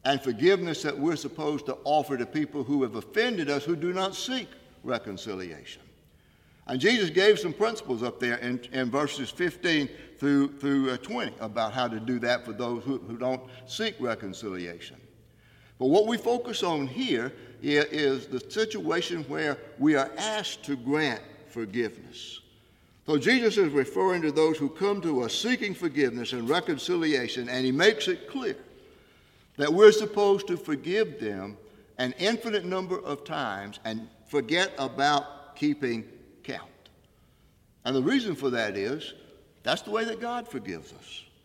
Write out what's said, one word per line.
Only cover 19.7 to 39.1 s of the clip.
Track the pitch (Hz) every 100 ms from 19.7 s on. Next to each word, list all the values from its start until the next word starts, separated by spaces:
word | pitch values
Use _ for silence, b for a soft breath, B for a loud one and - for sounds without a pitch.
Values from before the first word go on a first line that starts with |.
| -
we | 147
are | 147 131 -
asked | 214 214 - -
to | -
grant | 135 120 151 147 110 - - -
forgiveness. | 120 110 113 113 - - - - - - _ b b b b -
So | 151
Jesus | 175 254 226 202
is | 170
referring | 143 131 185 190 180
to | 156
those | 147 160 156
who | 139
come | - 202 202
to | 165 135
us | 113
seeking | - 226 254 208
forgiveness | 180 175 139 127 120 117
and | 123 117
reconciliation, | 170 175 143 - 175 156 139 117 120 123
and | 127
he | 131
makes | 135 196 220 185
it | 175 -
clear | 269 226 - - - b b b b b b b -
that | 147
we're | 175 214
supposed | 214 208 208 202 196 -
to | 175
forgive | - 147 165 202 202 131
them | 107 98 98 101 - B B -
an | 127 -
infinite | 196 226 233 208
number | 175 185 185 185
of | - 143
times | - 156 123 98 101 104
and | 110 110 113 - -
forget | 147 120 165 185 -
about | 135 127 143 143 143 - -
keeping | - 147 147 127 117 113 - - -
count. | - 101 - - - _ _ b b b b b _ _
And | 120
the | 135
reason | 139 269 220
for | 147 135
that | 120 107
is | 98 202 151 -